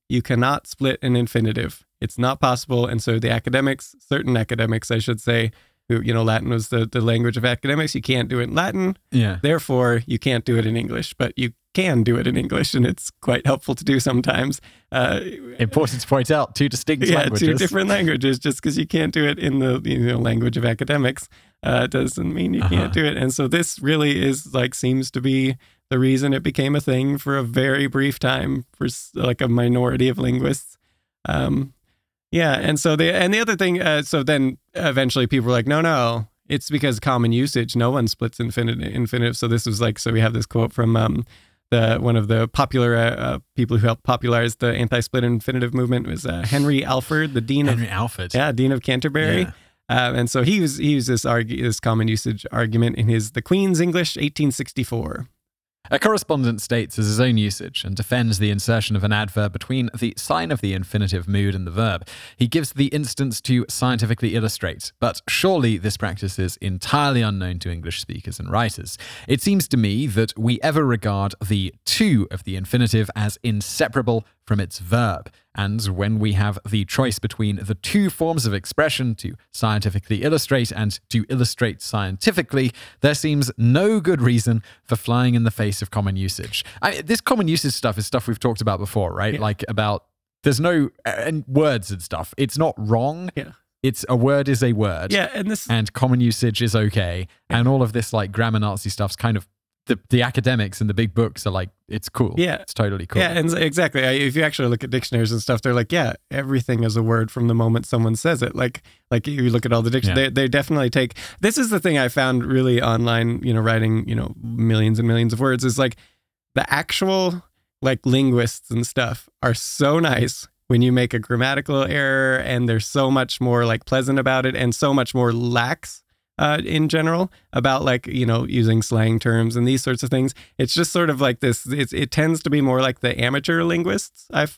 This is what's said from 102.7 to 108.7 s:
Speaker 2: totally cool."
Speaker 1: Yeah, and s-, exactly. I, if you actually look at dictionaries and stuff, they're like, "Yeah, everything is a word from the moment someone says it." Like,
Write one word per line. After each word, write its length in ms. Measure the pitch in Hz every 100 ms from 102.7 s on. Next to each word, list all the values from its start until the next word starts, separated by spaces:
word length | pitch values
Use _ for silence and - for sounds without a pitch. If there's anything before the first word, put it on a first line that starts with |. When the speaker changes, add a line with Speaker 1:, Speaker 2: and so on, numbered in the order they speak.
| -
Speaker 2:
totally 320 | 110 196 -
cool." 160 | 185
Speaker 1:
Yeah, 80 | 175
and 160 | 170 165
s-, 40 | 165
exactly. 500 | 160 147 165 139 127
I, 60 |
if 240 | 135 139 147
you 80 |
actually 240 | 156 - 123
look 160 | 117
at 80 | 131
dictionaries 400 | 127 - 117 110
and 100 | 113
stuff, 220 | - 113
they're 100 | 131
like, 180 | 120 110
"Yeah, 220 | 170 127 - _
everything 540 | 139 135 135 120 117
is 120 | 113 110
a 60 |
word 300 | 113 113 113
from 160 | - 117
the 80 | 117
moment 320 | 113 113 -
someone 280 | 117 113 113
says 280 | 165 156
it." 120 | 127 -
Like, 280 | 127